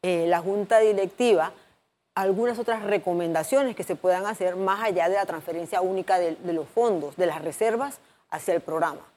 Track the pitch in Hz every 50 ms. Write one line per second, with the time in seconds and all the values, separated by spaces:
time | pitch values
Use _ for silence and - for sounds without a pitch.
0 | - 185 180 170 165 170 175 170 170 185 196 208 202 - 226 220 220 214 208 196
1 | 196 175 - - 247 240 208 165 156 185 - - _ _ _ _ _ _ _ _
2 | _ _ _ 196 190 196 196 196 233 240 233 226 233 233 226 220 208 202 208 190
3 | - 185 175 175 175 165 165 160 160 - 262 277 277 254 214 - - - 175 151
4 | - 185 180 180 196 208 220 - 190 185 180 185 190 190 196 208 226 220 185 175
5 | 165 175 190 202 196 - 165 160 151 - 165 170 170 156 - 175 185 185 190 190
6 | 180 - 190 180 175 165 160 - 180 175 170 160 151 - - 226 240 233 202 165
7 | 147 143 - - 180 170 151 160 156 165 147 - 220 226 220 233 269 277 269 -
8 | _ _ _ _ _ _ - 156 - - 170 170 - - 160 165 165 160 143 -
9 | - - _